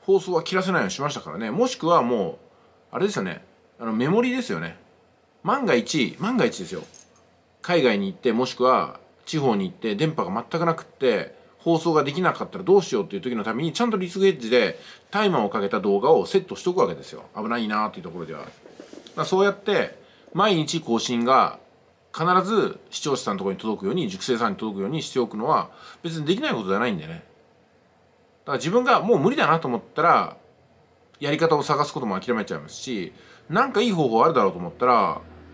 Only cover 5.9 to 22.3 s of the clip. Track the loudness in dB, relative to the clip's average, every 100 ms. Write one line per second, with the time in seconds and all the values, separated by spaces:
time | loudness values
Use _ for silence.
5.9 | -2 -2 -2 -2 2 0 -2 -10 -10 -12
6.9 | -20 -20 _ _ _ _ _ 0 2 4
7.9 | 2 -2 -2 0 0 -2 0 2 2 0
8.9 | -8 -20 _ -6 0 2 2 -2 -4 -4
9.9 | 0 0 -2 -4 -6 -4 -2 0 -2 -8
10.9 | -2 0 2 -2 -12 _ _ 0 2 4
11.9 | 2 2 0 0 -2 -6 -4 4 4 4
12.9 | -2 -2 -6 -4 -4 -4 -4 -4 -2 -2
13.9 | -2 -4 2 2 2 2 2 2 -2 -16
14.9 | -20 _ 0 2 2 0 0 -2 0 2
15.9 | 2 6 4 4 0 0 -4 -2 0 0
16.9 | -2 -12 -18 -14 -10 -6 -4 -2 -2 -4
17.9 | -6 -12 -12 -12 -12 -14 -20 -20 -20 -20
18.9 | -20 -12 -8 0 2 2 0 0 0 0
19.9 | -8 -20 _ -6 0 2 2 0 -4 -2
20.9 | -2 0 0 4 4 4 -2 -18 _ _
21.9 | _ _ -2 2